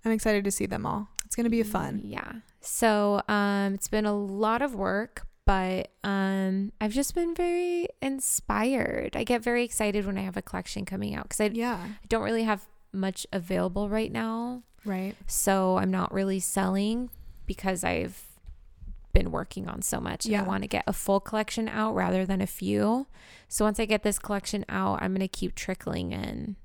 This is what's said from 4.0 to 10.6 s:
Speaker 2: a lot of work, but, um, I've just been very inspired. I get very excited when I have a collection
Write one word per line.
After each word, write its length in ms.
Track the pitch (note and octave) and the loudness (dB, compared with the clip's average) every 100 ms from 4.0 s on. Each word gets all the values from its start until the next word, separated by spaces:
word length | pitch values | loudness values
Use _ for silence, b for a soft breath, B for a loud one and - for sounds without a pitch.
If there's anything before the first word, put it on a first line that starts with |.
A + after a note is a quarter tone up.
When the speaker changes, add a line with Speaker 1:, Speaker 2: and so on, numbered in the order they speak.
| G#3 | 2
Speaker 2:
a 100 | G#3 | 0
lot 460 | G3+ G3 G#3+ A#3 | -2 0 2 2
of 120 | C#4 A3+ | 0 0
work, 520 | F#3+ F#3+ A3+ - - _ - | 0 0 -2 -8 -12 _ 4
but, 460 | G3 F#3 F#3 - _ | 4 4 0 -4 _
um, 680 | G3+ G3 F#3+ F#3+ F#3+ F#3+ G3+ - | -2 2 2 2 2 0 -2 -2
I've 140 | G#3+ | 0
just 200 | A3+ C#4 - | 2 0 2
been 180 | E4+ E4+ | 0 2
very 520 | F4 F4 F4 F4 F4 - | 2 2 2 0 -2 -4
inspired. 1160 | C4+ C4+ - - - G#3 A3+ C4+ - - - - | -4 -2 0 -2 0 2 2 2 2 0 -2 -2
I 60 | A3+ | 0
get 160 | A#3+ | 2
very 200 | A3+ A#3+ A#3+ | 2 0 0
excited 400 | - G#3+ G#3 G3 | 0 0 0 0
when 120 | F#3+ | -2
I 40 | |
have 160 | F#3+ F#3 | -4 -6
a 40 | |
collection 440 | - F#3 | -6 -6